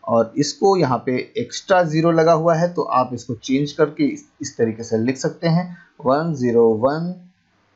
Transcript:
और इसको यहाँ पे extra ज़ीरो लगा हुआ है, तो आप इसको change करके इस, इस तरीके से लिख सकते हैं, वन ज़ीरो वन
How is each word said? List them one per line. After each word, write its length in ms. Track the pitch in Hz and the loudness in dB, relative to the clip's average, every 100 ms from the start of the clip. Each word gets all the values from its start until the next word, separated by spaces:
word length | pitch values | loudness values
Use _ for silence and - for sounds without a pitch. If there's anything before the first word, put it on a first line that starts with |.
| - | 0
और 260 | 117 110 - | 0 0 0
इसको 400 | 147 - 196 190 | -4 0 2 2
यहाँ 260 | 143 120 135 | 2 0 -2
पे 280 | 127 - - | -4 -4 -8
extra 460 | 127 - - 185 | -8 -10 0 2
ज़ीरो 280 | 170 156 165 | 2 2 2
लगा 220 | 165 160 | 4 4
हुआ 220 | 165 165 160 | 4 2 2
है, 180 | 175 | 0
तो 80 | 175 | -2
आप 280 | - 127 123 | -2 -2 -2
इसको 220 | 123 - 117 | -6 -10 -10
change 360 | - 131 147 | -2 -2 -2
करके 320 | - 151 151 | 0 -2 0
इस, 260 | 143 107 - _ | -2 -2 -14 _
इस 160 | 101 - | -14 -4
तरीके 260 | 113 110 | -4 -4
से 140 | 113 113 | -4 -2
लिख 200 | 117 131 | -2 -2
सकते 300 | 160 147 170 | -6 -2 0
हैं, 300 | 165 180 - - _ 139 | 0 -2 -12 -20 _ 0
वन 280 | 139 170 | 0 0
ज़ीरो 400 | 143 123 117 117 | -2 2 4 4
वन 420 | 110 131 151 175 180 - _ _ _ _ | 4 0 -2 -6 -10 -18 _ _ _ _